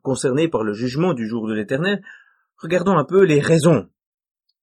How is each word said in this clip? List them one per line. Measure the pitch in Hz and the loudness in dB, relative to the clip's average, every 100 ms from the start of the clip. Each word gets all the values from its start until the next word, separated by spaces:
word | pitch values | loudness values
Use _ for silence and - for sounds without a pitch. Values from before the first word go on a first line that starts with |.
concernées | 135 127 139 135 165 | -6 -4 -2 0 -2
par | 110 | -2
le | 110 | -4
jugement | 104 123 135 185 | -4 -6 -2 -2
du | 127 110 | -2 -4
jour | 117 110 | -6 -4
de | |
l'Éternel, | 107 101 135 185 196 - - _ _ _ _ | -6 -4 -4 -2 -4 -8 -20 _ _ _ _
regardons | 165 175 180 170 | -4 -2 2 0
un | |
peu | 123 185 | 2 4
les | 180 143 | 4 4
raisons. | - 165 160 131 - _ _ _ _ _ _ _ | 4 4 4 2 0 _ _ _ _ _ _ _